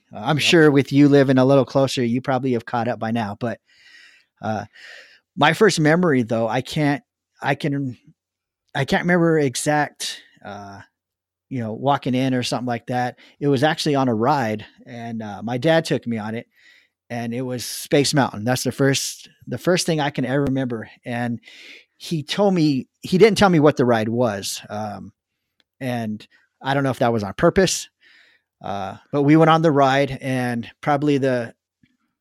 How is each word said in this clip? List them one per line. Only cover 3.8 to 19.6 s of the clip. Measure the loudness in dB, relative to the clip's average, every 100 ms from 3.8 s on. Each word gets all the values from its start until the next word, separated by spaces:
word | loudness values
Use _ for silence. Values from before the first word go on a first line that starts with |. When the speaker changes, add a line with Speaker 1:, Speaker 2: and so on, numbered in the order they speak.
| _ -20 -20 _ _ _
Speaker 1:
uh, | -8 -8 -8 -16 -20 -20 -20 _ _ 0
my | 2
first | 4 2 4
memory, | 2 2 2 2
though, | 0 -2 -2
I | -4
can't, | -6 -2 -2 -2 -6 _ _ -10
I | -6 -4
can, | -4 -4 -6 -10 _ _ _ _ _ _ _
I | -6 -2
can't | -2
remember | 2 2 2 2
exact, | 0 -2 -2 0 -2 -6 -12 -12 -18 _
uh, | -18 -16 -16 -18 -20 _ _ _ _ _ -12
you | -8
know, | -6
walking | -4 -2 -2 0 -2
in | 0
or | -2
something | -2 -4 -4
like | -6 -6
that. | -6 -6 -8 -20 -6
It | 0
was | 2
actually | 2 0 -2 0
on | 0
a | 0
ride, | 0 0 -2 -6 -10 _ -20
and, | -14 -12 -12
uh, | -12 -10
my | -6 -2
dad | 0 0 0
took | -4 -4
me | -6
on | -6 -10
it, | -12 _ _ _ _ _ -12
and | -10 -8
it | -6
was | -6 -8 -8
Space | -12 -2 0 2
Mountain. | 2 0 -2 -2
That's | -2
the | -2
first, | 0 0 0 -4 -10 -20 _ -12
the |
first | -6